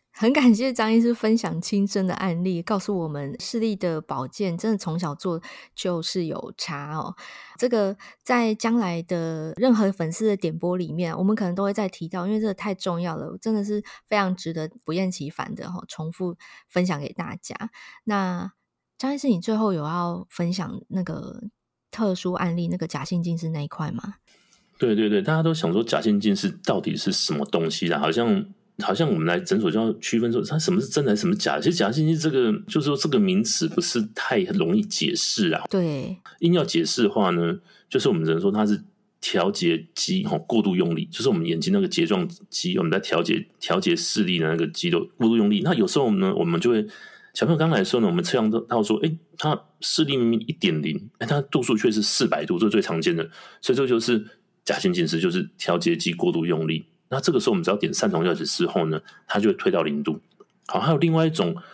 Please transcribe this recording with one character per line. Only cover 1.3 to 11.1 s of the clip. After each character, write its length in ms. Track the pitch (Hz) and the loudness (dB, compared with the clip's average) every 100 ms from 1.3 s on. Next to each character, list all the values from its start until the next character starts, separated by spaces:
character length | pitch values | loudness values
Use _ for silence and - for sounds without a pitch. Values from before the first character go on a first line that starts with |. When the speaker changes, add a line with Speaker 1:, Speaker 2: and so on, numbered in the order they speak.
| 226 | 2
Speaker 1:
享 220 | 170 165 | 0 -4
亲 240 | - 202 196 | -2 0 0
身 180 | 202 | 0
的 100 | 185 | -2
案 280 | - 190 170 | -2 -2 -2
例， 180 | 185 170 | -2 -2
告 160 | 170 196 | -2 -2
诉 220 | 196 190 | 0 -2
我 100 | 160 | -2
们 280 | 143 143 - | -4 -8 -8
视 220 | - 233 | -6 -2
力 160 | 226 196 | -2 0
的 240 | 180 156 | -2 -2
保 260 | - 135 131 | -4 -6 -6
健 320 | - 190 170 | -4 -2 -2
真 140 | 220 | -2
的 40 | 208 | -2
从 220 | 170 165 | -2 -4
小 160 | 170 | -4
做 260 | 143 185 170 - - - | -4 -4 -4 -8 -20 -18
就 280 | - 185 170 | -6 -4 -2
是 240 | 160 185 165 | -2 -4 -4
有 260 | - - - | -6 -10 -10
差 380 | - 143 143 156 | -8 -8 -6 -8
哦。 180 | - - - - - - | -8 -12 -18 -20 -18 -4
这 120 | 247 | 0
个 280 | 233 196 196 - - | 2 0 -4 -14 -16
在 280 | - 247 226 | -2 0 2
将 220 | 220 226 240 | 0 0 0
来 240 | 185 170 | 0 -4
的 520 | 170 175 165 160 156 - | -4 -4 -2 -4 -8 0
任 160 | 262 | 4
何 200 | 220 196 | 4 4
粉 180 | 190 165 | 0 -4
丝 160 | 175 220 | 0 0
的 100 | 202 | 0
点 220 | 165 165 | -2 -2
播 180 | 175 180 | -2 -2
里 160 | 170 | -4
面， 240 | 160 170 | -4 -4